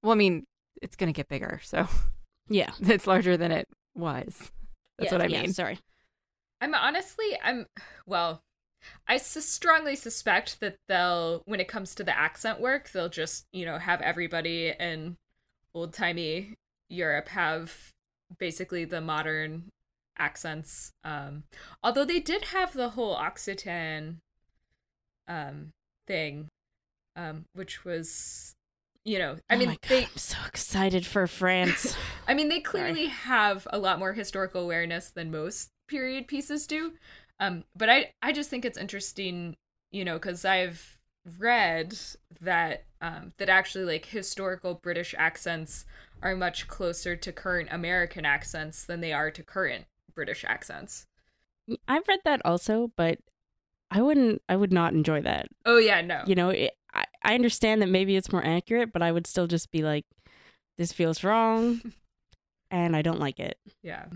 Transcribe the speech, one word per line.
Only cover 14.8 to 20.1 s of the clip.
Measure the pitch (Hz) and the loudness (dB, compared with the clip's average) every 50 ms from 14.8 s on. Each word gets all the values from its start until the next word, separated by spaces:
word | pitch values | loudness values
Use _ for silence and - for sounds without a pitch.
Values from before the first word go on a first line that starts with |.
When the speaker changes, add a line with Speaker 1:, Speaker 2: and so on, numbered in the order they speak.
Speaker 3:
in | 175 175 165 160 156 170 175 - _ _ _ _ _ _ _ _ _ _ _ | -4 -6 -6 -6 -8 -10 -12 -14 _ _ _ _ _ _ _ _ _ _ _
old-timey | 170 165 165 160 - 214 175 175 170 170 156 156 175 196 202 220 _ _ _ _ _ _ _ | -8 -8 -8 -6 -2 -2 -2 -2 -2 -4 -4 -4 -6 -6 -10 -16 _ _ _ _ _ _ _
Europe | - 175 175 156 147 143 131 - | -6 -4 -2 0 0 0 -2 -4
have | - - 175 156 160 160 165 165 - - - - _ _ _ _ _ _ _ _ 175 _ | -4 -2 0 0 0 -2 -6 -10 -14 -18 -20 -20 _ _ _ _ _ _ _ _ -12 _
basically | - 175 160 - 185 - - 175 165 | -8 -6 -6 -6 -8 -6 -6 -6 -6
the | 160 175 165 | -4 -6 -6
modern | 160 160 156 151 156 160 156 156 156 156 156 165 170 196 _ _ _ _ _ _ _ _ | -4 -4 -4 -2 -2 -2 -2 -2 -4 -6 -8 -10 -14 -16 _ _ _ _ _ _ _ _